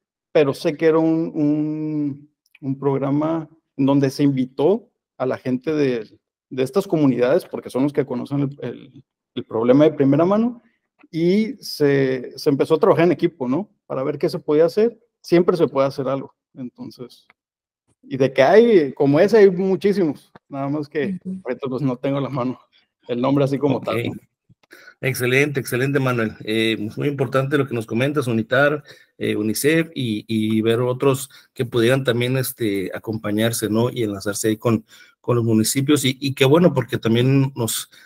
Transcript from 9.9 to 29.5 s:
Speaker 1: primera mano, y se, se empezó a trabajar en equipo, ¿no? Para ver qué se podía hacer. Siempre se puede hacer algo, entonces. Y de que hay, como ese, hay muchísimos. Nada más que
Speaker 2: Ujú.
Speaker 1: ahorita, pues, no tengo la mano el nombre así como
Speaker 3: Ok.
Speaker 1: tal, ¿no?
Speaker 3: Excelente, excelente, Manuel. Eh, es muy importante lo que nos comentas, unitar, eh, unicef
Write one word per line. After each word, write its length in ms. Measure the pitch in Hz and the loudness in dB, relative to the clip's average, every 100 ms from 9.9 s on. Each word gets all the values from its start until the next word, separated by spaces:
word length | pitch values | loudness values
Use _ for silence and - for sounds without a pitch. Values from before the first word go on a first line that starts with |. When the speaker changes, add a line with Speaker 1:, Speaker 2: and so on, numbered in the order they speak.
Speaker 1:
primera 320 | 147 135 143 | 4 2 4
mano, 380 | 175 208 233 240 _ _ _ _ _ | 2 2 0 -4 _ _ _ _ _
y 440 | 165 170 196 220 - | -2 0 2 0 -6
se, 720 | - - 143 139 135 131 123 - | -14 -2 0 2 0 -2 -8 -4
se 140 | - | -2
empezó 240 | 139 151 | 0 0
a 60 | 160 | 2
trabajar 240 | 208 147 | 4 4
en 80 | 170 | 4
equipo, 360 | 156 170 - 123 | 2 -2 -4 -4
¿no? 220 | 139 208 _ _ | -4 -6 _ _
Para 160 | 139 | -6
ver 160 | 135 143 | -6 -4
qué 100 | 170 | -4
se 100 | 165 | -4
podía 260 | 151 151 | -2 2
hacer. 340 | 165 185 226 226 _ _ | 2 2 0 -2 _ _
Siempre 360 | - 170 180 180 | 0 2 4 4
se 120 | 147 | 2
puede 180 | 139 135 | 2 -2
hacer 220 | 135 127 | -2 -4
algo, 260 | 139 131 _ _ | -4 -8 _ _
entonces. 720 | - 123 - 123 - 120 - _ _ _ _ _ _ _ _ | -16 -16 -14 -18 -16 -20 -20 _ _ _ _ _ _ _ _
Y 140 | - 135 | -12 0
de 160 | 143 | 0
que 100 | 143 | 4
hay, 500 | 135 196 240 202 143 | 6 6 6 4 2
como 260 | - 143 143 | 0 2 4
ese, 180 | 196 220 | 4 6
hay 120 | 196 | 6
muchísimos. 840 | 180 190 185 202 196 165 139 _ _ _ | 4 0 0 0 2 0 -4 _ _ _
Nada 200 | 139 139 | -8 -4
más 200 | 151 147 | -4 -6
que 300 | 156 127 92 | -4 -4 -6
Speaker 2:
Ujú. 160 | 185 190 | -10 -12
Speaker 1:
ahorita, 240 | 123 120 - | -8 -8 -6
pues, 140 | 123 | -4
no 140 | 139 123 | -4 -4
tengo 240 | 139 139 | -4 -4
la 100 | 131 | -4
mano 280 | 135 123 120 _ _ _ _ - | -4 -6 -8 _ _ _ _ -8
el 140 | 120 | -4
nombre 240 | 127 139 | 0 2
así 140 | 139 139 | 2 0
como 180 | 143 120 | 0 -2
Speaker 3:
Ok. 80 | |
Speaker 1:
tal, 200 | - 110 117 | -2 -4 -4
¿no? 60 | - _ _ _ _ _ - - _ | -10 _ _ _ _ _ -20 -20 _
Speaker 3:
Excelente, 600 | 135 123 123 131 147 139 | -6 -2 0 2 2 -2
excelente, 400 | - 123 135 139 | -4 -4 -2 0
Manuel. 320 | 131 123 110 - | 0 -2 -4 -6
Eh, 340 | - 110 113 107 | -4 -2 0 -2
es 160 | 107 120 | -6 -4
muy 120 | 139 | -6
importante 500 | 139 123 131 135 143 | -2 -2 -2 0 -2
lo 100 | 131 | -2
que 60 | |
nos 120 | 120 110 | -4 -4
comentas, 400 | 113 135 147 127 | -2 0 -2 -2
unitar, 560 | 113 110 127 143 151 - - _ _ | -2 0 2 2 0 -8 -20 _ _
eh, 180 | 110 107 | -4 -2
unicef 540 | 107 | -4